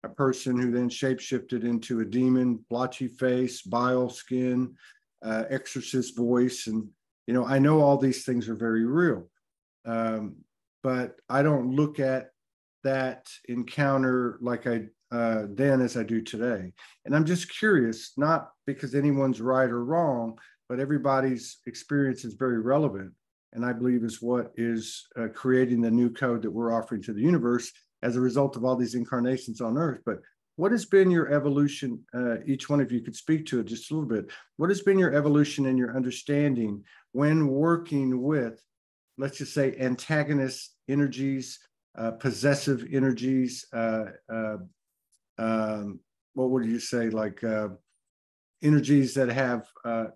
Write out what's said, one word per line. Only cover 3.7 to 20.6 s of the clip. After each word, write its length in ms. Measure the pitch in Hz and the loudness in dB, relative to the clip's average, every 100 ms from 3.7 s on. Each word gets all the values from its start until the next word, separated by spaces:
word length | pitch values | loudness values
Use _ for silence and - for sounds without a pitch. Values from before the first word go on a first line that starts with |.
| 120 123 127 123 | 0 2 2 0
skin, 680 | - - 127 127 123 123 - - _ _ _ | -4 -6 -2 0 0 -2 -8 -20 _ _ _
uh, 220 | 110 110 110 | -6 -4 -4
exorcist 680 | 131 - 131 - 131 120 117 | -6 -6 -10 -4 -4 -2 -2
voice. 500 | 120 123 123 123 - | 2 4 2 0 -4
And, 200 | 110 104 _ _ _ - | -4 -6 _ _ _ -2
you 80 | |
know, 100 | 123 | -2
I 140 | 123 135 | 2 4
know 220 | 139 156 | 6 6
all 180 | 143 135 | 6 4
these 260 | 131 123 | 2 0
things 240 | - 120 110 | -2 -4 -4
are 60 | 107 | -4
very 280 | 117 113 113 | 0 2 2
real, 420 | 151 175 104 82 _ _ _ _ _ | 2 2 0 -6 _ _ _ _ _
um, 520 | 117 113 113 110 104 73 _ _ _ _ | -8 -4 -2 -4 -8 -12 _ _ _ _
but 380 | 135 127 120 - - | -4 -4 -4 -10 -2
I 140 | 131 | 2
don't 320 | 151 143 123 | 4 2 0
look 260 | 135 151 151 | 0 0 0
at 300 | 131 131 127 _ _ _ _ _ | -2 -2 -6 _ _ _ _ _
that 440 | 135 135 131 123 - - - | -4 -2 -2 -6 -16 -20 -8
encounter 920 | 120 117 - 143 135 131 127 123 104 | -8 -6 0 2 2 2 2 0 -4
like 260 | 120 120 127 | -6 -4 -2
I, 220 | 117 104 _ - | -2 -4 _ -8
uh, 340 | 120 113 110 104 | -2 0 -2 -4
then 300 | 101 139 135 | 0 4 4
as 160 | 123 123 | 2 0
I 60 | |
do 180 | 104 113 | -2 -4
today. 500 | 110 107 120 104 92 - - _ | -4 -4 -4 -4 -6 -14 -20 _
And 100 | - | 0
I'm 100 | 147 160 | 2 2
just 220 | 175 - - | 0 -4 -2
curious, 560 | 220 175 117 113 - - | 4 4 4 -2 -8 -2
not 340 | 147 160 - _ - | 2 2 -2 _ -8
because 280 | 135 135 | -8 -4
anyone's 460 | 139 147 139 135 113 | 0 2 2 2 0
right 280 | 117 131 127 | 0 2 2
or 140 | 120 | 0
wrong, 520 | 120 165 160 123 113 113 - _ | -2 0 0 0 -4 -8 -20 _